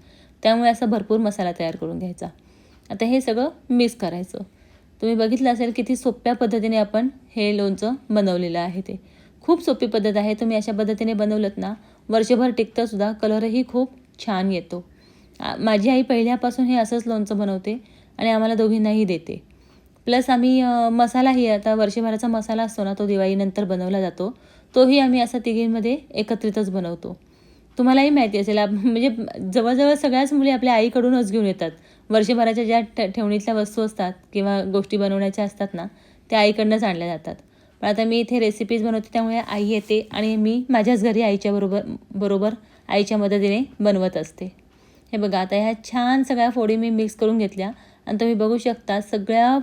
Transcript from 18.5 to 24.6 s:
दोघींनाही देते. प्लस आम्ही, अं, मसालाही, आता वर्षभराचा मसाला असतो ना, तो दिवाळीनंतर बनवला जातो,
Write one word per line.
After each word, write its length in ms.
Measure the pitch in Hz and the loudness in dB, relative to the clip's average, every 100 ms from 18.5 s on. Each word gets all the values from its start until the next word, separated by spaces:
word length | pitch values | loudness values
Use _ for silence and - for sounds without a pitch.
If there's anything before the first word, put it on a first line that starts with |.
दोघींनाही 500 | 226 220 220 214 214 | 2 2 2 2 2
देते. 380 | 202 165 - - - _ _ _ _ _ | 0 -2 -6 -14 -14 _ _ _ _ _
प्लस 260 | - 247 254 | 0 0 2
आम्ही, 300 | 247 254 262 | 2 4 4
अं, 280 | 247 240 233 | 2 2 2
मसालाही, 540 | 233 240 254 262 254 233 | 2 2 4 4 4 2
आता 280 | 208 220 | 0 0
वर्षभराचा 540 | 220 208 233 226 220 240 | 2 0 0 -2 -2 -2
मसाला 340 | 226 214 220 | -2 -2 -4
असतो 220 | 226 220 | -4 -4
ना, 100 | 196 | -4
तो 120 | 196 208 | -2 -2
दिवाळीनंतर 580 | 196 190 196 196 196 | 0 2 0 0 -2
बनवला 360 | 196 185 185 196 | -2 -2 -2 -2
जातो, 380 | 185 185 190 - - - | -2 -4 -8 -8 -20 -20